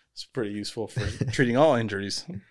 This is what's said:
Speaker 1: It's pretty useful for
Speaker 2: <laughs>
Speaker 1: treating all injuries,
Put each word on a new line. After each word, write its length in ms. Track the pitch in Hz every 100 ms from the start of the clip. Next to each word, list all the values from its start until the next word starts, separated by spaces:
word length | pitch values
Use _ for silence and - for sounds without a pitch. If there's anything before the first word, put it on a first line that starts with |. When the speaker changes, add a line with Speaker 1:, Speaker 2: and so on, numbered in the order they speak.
| _
Speaker 1:
It's 100 | - -
pretty 260 | - 107
useful 360 | 104 104 - 104
for 180 | - 101 - -
Speaker 2:
<laughs> 60 |
Speaker 1:
treating 260 | - 123 120
all 180 | 156 123
injuries, 500 | 110 98 98 - - 175 -